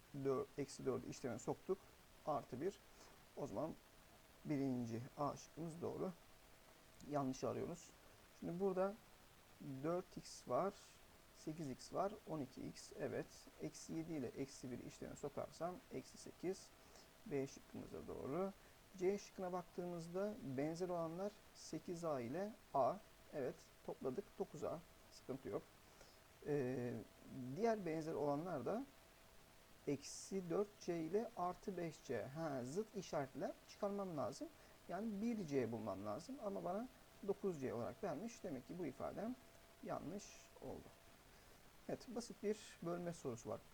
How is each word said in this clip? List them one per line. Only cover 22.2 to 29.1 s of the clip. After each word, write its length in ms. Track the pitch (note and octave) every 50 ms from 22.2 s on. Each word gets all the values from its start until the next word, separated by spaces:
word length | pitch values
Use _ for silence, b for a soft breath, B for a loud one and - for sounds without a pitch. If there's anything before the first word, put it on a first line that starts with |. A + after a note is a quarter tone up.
ile 320 | A#2+ A2+ C#3 F3 G3 G#3+ - - - - -
A. 200 | C#3 B2+ B2+ E3+ G3+ - - - - - - -
Evet, 220 | D3+ B2 C#3 F3+ - - - - - -
topladık 400 | - - - - - D3+ G3+ G3+ - - -
dokuz 260 | F#3+ - - C#3+ -
a. 140 | - D3 E3 - - - - - -
Sıkıntı 380 | - - - - B2+ C3+ - -
yok. 140 | G#2 D3 - - - - - B B B B B B B B B - - -
Ee, 480 | - D3 D3 C3 B2 C3 B2+ A#2+ B2 A#2+ A2+ G2+ - - - - - A#2+ C3 B2 B2+ C3+
diğer 300 | E3+ A3+ A#3 A3 G#3+ F#3
benzer 280 | E3 D#3 D#3+ D3+ D#3+ D#3+
olanlar 520 | A2+ C#3+ D3 C#3+ C#3+ E3 F#3 E3+ C3+ A#2
da 200 | D3 F#3 A#3 C#4 - - - - -